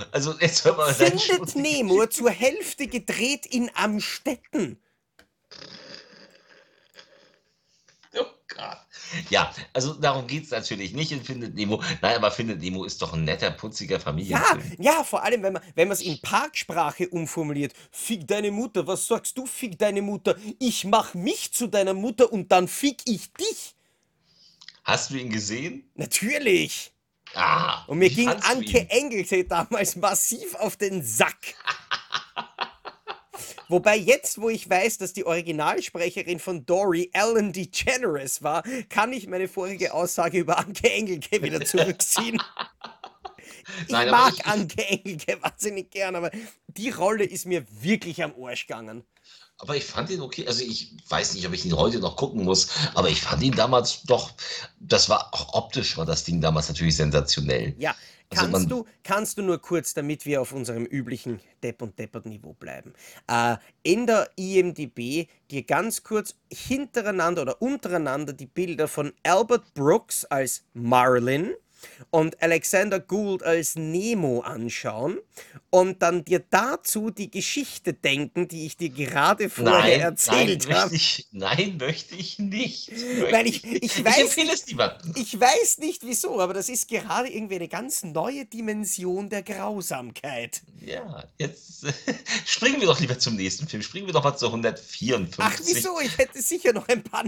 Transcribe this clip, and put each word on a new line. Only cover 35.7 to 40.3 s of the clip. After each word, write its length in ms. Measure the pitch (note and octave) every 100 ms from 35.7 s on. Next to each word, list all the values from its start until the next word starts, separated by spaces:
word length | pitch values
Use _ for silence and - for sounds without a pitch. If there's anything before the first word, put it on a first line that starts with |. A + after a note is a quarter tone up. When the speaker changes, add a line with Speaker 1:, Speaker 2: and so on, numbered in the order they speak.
| C#4+ - F3 F3 F#3+ E3 F3
Speaker 2:
von 260 | - F3 B2+
Dory 440 | F3+ G3+ E3+ F3+
Ellen 400 | F#3 A3 A3+ G#3
DeGeneres 880 | E3+ F3+ - - B3+ A#3 C#3+ C#3 -
war, 220 | D3 D#3+ A3 B3+ G#3
kann 240 | - A3+
ich 160 | C4 G#3
meine 220 | F#3 F#3
vorige 440 | G3 F#3 F#3+ F3+
Aussage 460 | D3+ F3 - E3+